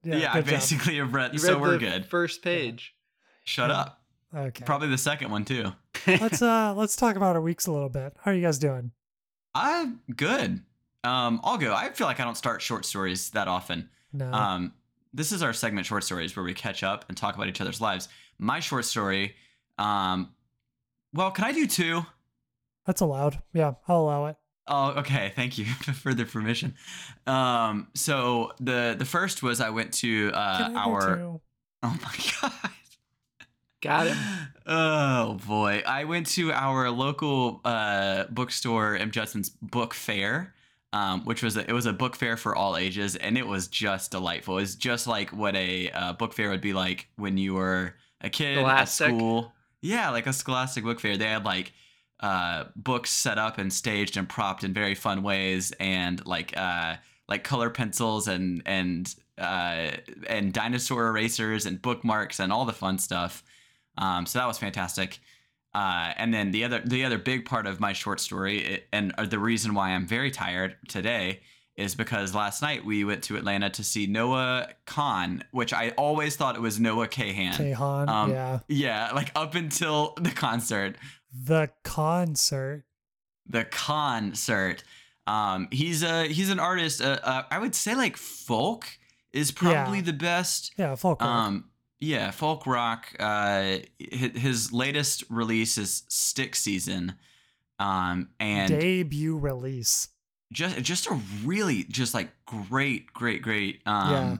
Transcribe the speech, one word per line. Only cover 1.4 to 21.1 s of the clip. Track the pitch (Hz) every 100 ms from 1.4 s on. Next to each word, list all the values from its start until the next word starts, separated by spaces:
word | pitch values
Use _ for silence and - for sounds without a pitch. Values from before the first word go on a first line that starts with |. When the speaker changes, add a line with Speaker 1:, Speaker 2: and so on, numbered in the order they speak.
Speaker 2:
so | 170
Speaker 3:
read | 185
Speaker 2:
we're | -
Speaker 3:
the | 170
Speaker 2:
good. | 104 87 190
Speaker 3:
first | 175 170 -
Speaker 1:
Yeah. | 180
Speaker 3:
page. | 175 123 117 - _ _ _ _ _
Speaker 2:
Shut | - - 123
Speaker 1:
Yeah. | 165
Speaker 2:
up. | - - _ _ _ 156
Speaker 1:
Okay. | 135 -
Speaker 2:
Probably | 123 143 151
the | 131
second | - 143 127
one, | 104
too. | 104 127 98 - _
Speaker 3:
<laughs> | - -
Speaker 1:
Let's, | 180 226 -
uh, | 233 226 214 196
let's | 214 -
talk | 240 196
about | 190
our | 165
weeks | 160 175 -
a |
little | 151 139
bit. | 131 135 -
How | 202
are |
you | 185
guys | 175 139
doing? | 143 131 123 _ _ _ _ _ _
Speaker 2:
I'm | 139 285 339 294 - -
good. | 117 151 262 95 92 - _ _ _
Um, | 120 127 120 117
I'll | - 233
go. | 127
I | 104 226
feel | - 180
like | 123
I |
don't | 120 113
start | 123 107
short | - 110
stories | - 101 92 92 -
that | 107 95
often. | 90 - 85 - _ _
Speaker 1:
No. | 143 127
Speaker 2:
Um, | 110 104 90 90 - _ _ _
this | - 151
is | 202
our | 143
segment, | 110 113 104 90
Short | 104
Stories, | - 87 82 98
where |
we | 90
catch | 92 107 95
up | 95 104 -
and | 92
talk | 104
about | 98 101
each | 92
other's | 95 -
lives. | 110 92 - - - -
My | 110 143
short | 147 135
story, | 117 113 101 95 101 - _ _ _ -
um, | 104 101 95 92 90 _ _ _ _ _ _ _ _